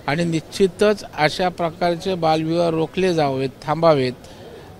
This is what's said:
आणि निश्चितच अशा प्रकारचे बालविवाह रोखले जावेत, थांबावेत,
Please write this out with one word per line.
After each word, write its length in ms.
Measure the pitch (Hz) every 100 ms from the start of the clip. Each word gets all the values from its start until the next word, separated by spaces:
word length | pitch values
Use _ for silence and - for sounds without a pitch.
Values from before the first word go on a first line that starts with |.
| -
आणि 180 | 147
निश्चितच 800 | 170 160 - - 196 - 254 208 - -
अशा 300 | 151 - 185
प्रकारचे 680 | 175 170 165 175 170 185
बालविवाह 540 | 185 165 160 160 165 170
रोखले 460 | 160 156 - 185
जावेत, 360 | 165 143 131 135 - -
थांबावेत, 460 | 151 165 147 127 123 - - - - - -